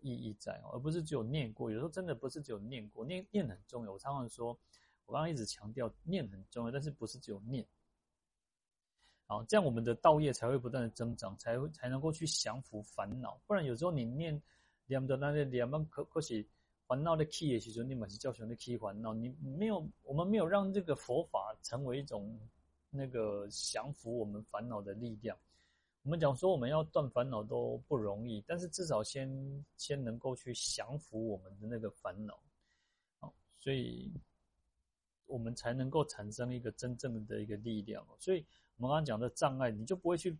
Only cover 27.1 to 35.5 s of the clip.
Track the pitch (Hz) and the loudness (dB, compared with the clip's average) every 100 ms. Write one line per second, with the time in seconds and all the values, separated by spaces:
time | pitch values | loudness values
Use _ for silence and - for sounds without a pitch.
27.1 | 123 131 113 107 120 120 120 - 135 104 | 2 2 0 0 0 0 -2 0 2 2
28.1 | 101 120 107 - 170 175 - 170 113 107 | 0 -2 -4 -2 -4 -2 -4 2 2 2
29.1 | 139 135 135 139 139 143 - - 143 120 | -2 -4 -4 -6 -8 -10 -12 -2 0 0
30.1 | 117 131 127 123 117 - - 107 147 - | -2 -2 -4 -4 -4 -2 -2 -2 -4 -4
31.1 | 110 113 95 92 98 107 117 107 - 101 | -2 0 -2 -6 -10 -6 -2 -4 -4 -6
32.1 | 95 107 - _ _ _ _ _ _ _ | -4 -8 -10 _ _ _ _ _ _ _
33.1 | _ - - _ - - 135 120 120 131 | _ -16 -16 _ -6 0 0 0 -4 -8
34.1 | 156 - _ _ _ _ _ _ _ _ | -10 -12 _ _ _ _ _ _ _ _
35.1 | _ - 123 117 | _ -8 -4 -4